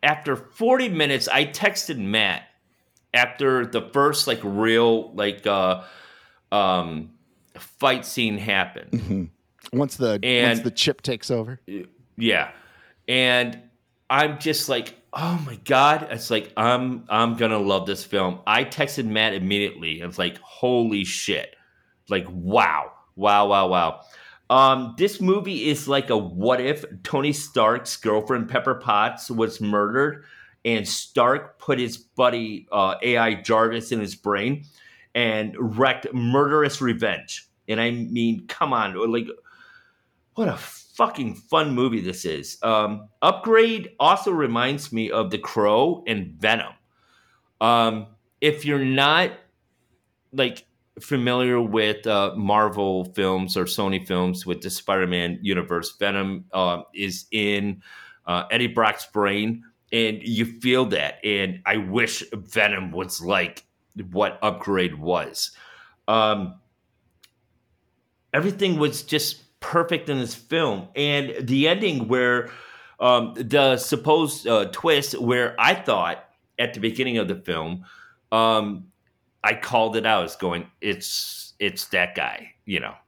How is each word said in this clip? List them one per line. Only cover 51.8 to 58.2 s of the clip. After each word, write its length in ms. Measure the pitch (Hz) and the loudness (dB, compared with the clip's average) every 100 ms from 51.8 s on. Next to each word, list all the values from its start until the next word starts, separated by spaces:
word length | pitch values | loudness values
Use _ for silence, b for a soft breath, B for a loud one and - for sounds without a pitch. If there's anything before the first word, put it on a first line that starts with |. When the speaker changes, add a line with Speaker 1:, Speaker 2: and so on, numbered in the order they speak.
| 107 107 113 | 2 0 0
Speaker 1:
uh, 280 | 104 98 98 | 2 0 0
Marvel 720 | 98 104 107 104 98 95 90 | 2 4 2 2 0 0 -2
films 420 | 104 95 92 92 95 | -2 0 0 -2 -2
or 80 | |
Sony 420 | 90 - 98 95 92 | -2 -2 -2 -2 -2
films 380 | 92 92 90 | -2 0 -2
with 160 | 90 90 | -6 -6
the 80 | 98 | -6
Spider-Man 680 | - - 95 90 87 87 87 | -6 -2 0 0 -2 -2 -4
universe, 560 | 98 90 87 85 - - | -4 -4 -2 -4 -4 -4
Venom, 460 | 101 98 98 92 - | -2 -2 -4 -6 -6
uh, 300 | 95 90 87 - | -2 0 -2 -8
is 300 | 98 101 92 - | -8 -8 -8 -6
in, 520 | 110 104 101 104 98 B B B B | -2 0 -2 -4 -8 B B B B